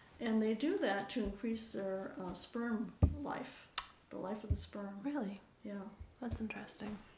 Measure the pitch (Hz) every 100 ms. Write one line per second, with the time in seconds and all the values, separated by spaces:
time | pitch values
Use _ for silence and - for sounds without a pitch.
0 | - - 240 220 220 220 285 392 247 196
1 | 196 247 202 202 233 220 - - 196 190
2 | 190 - 185 - - 233 233 220 - -
3 | - - 285 - - - - - - -
4 | - 196 190 214 214 - - 208 202 202
5 | 262 294 196 202 - - 208 208 196 -
6 | - - 247 226 220 202 208 - 208 208
7 | -